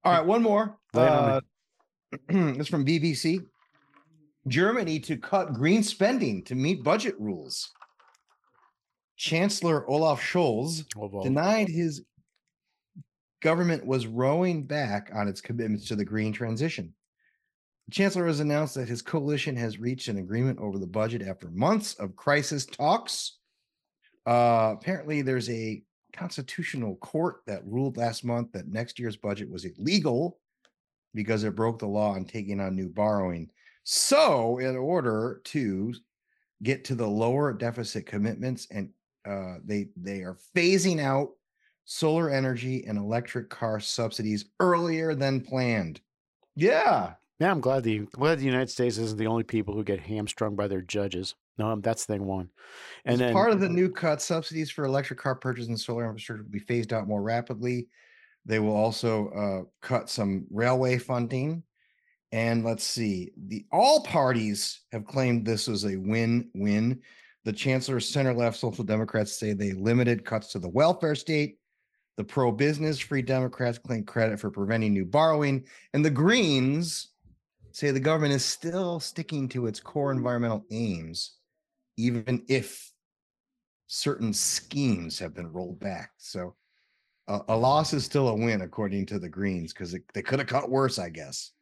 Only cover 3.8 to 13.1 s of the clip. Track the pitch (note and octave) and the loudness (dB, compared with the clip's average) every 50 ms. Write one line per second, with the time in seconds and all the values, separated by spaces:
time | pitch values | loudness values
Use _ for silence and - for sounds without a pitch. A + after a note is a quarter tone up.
3.8 | _ _ _ _ _ _ _ _ _ _ _ _ _ C3+ B2 D3+ F3+ G#3 A#3+ B3+ | _ _ _ _ _ _ _ _ _ _ _ _ _ 0 2 4 4 4 4 2
4.8 | G3 D#3+ D#3 D3+ - - D3+ - - - G3 F#3+ F3+ - B2 A2 C3+ D#3+ G3 A3+ | 0 0 -2 -4 -2 -4 -6 -6 -2 0 0 0 0 0 -2 2 4 6 6 6
5.8 | G#3 - - - F#3+ A3 C4 B3 G#3+ B2+ G2+ F#2 - - B2+ B2+ C3+ D#3 F#3+ D3 | 4 0 0 2 2 2 2 2 0 0 -2 -4 -6 -4 -2 0 0 0 0 0
6.8 | A#2+ D3 F3+ A3 G#3 A3+ - - - G#2+ F#2 - C#3 C3 - - - - _ _ | 2 2 2 2 2 -4 -4 -4 -6 -6 -6 -6 -8 -10 -10 -10 -10 -12 _ _
7.8 | - _ _ _ _ _ _ _ _ _ _ _ _ _ _ _ _ _ _ _ | -20 _ _ _ _ _ _ _ _ _ _ _ _ _ _ _ _ _ _ _
8.8 | _ _ _ _ _ _ _ - - - D#3+ E3 F#3 G3+ G3+ - E3+ E3+ D#3+ C#3+ | _ _ _ _ _ _ _ -6 -2 0 2 2 2 2 0 0 2 2 2 2
9.8 | - - C#3 D3+ D#3+ D#3 C#3 A#2 - - - F3+ E3+ C3+ A2 G#2+ C3 E3 E3 D#3 | 2 2 2 4 4 4 2 2 -2 0 2 4 4 4 2 0 -2 -4 -4 -8
10.8 | D3 _ - G#2+ G#2+ G2+ G2 G2+ F#2+ B2+ C3+ D3 E3 G3 A3 A3 G#3 F3+ D#3+ E3+ | -8 _ -10 -10 -10 -8 -6 -4 0 0 2 2 4 4 4 2 2 0 0 0
11.8 | E3+ D#3+ D3 C3 - _ _ _ _ _ _ _ _ _ _ _ _ _ _ _ | 0 -2 -2 -6 -14 _ _ _ _ _ _ _ _ _ _ _ _ _ _ _
12.8 | _ _ _ E3+ - _ | _ _ _ -20 -20 _